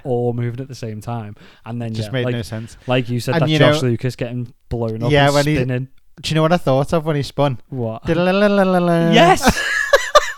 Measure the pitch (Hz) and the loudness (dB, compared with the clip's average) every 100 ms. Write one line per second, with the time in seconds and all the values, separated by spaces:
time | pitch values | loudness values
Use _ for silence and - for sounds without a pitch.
0 | 139 120 120 120 120 117 131 120 113 107 | -4 -2 -2 -2 -4 -6 -12 -12 -12 -10
1 | 117 117 104 98 - - 113 120 117 110 | -10 -10 -10 -16 -20 -20 -12 -8 -8 -6
2 | 107 131 123 123 113 113 113 - - 127 | -6 -4 -4 -4 -6 -10 -12 -12 -2 -2
3 | 120 123 131 160 151 156 151 151 127 113 | -2 -4 -2 0 2 4 4 4 0 -2
4 | 127 - 120 123 123 - - 120 113 110 | -4 -6 -8 -8 -10 -14 -10 -6 -4 -2
5 | 120 147 143 143 147 151 127 127 131 - | 2 4 4 4 2 0 0 -4 -6 -14
6 | _ - - 156 160 175 - 131 143 170 | _ -12 -4 0 2 2 2 0 2 -2
7 | 156 147 127 - 143 120 - 131 113 113 | -2 -4 -4 -2 -2 -2 -10 -8 -6 -6
8 | - 165 180 190 208 202 190 180 175 170 | -2 0 2 2 2 4 2 2 2 2
9 | 165 226 339 359 269 - - - - 554 | 4 6 6 4 2 0 -2 -4 0 0
10 | 1017 587 880 | 4 2 2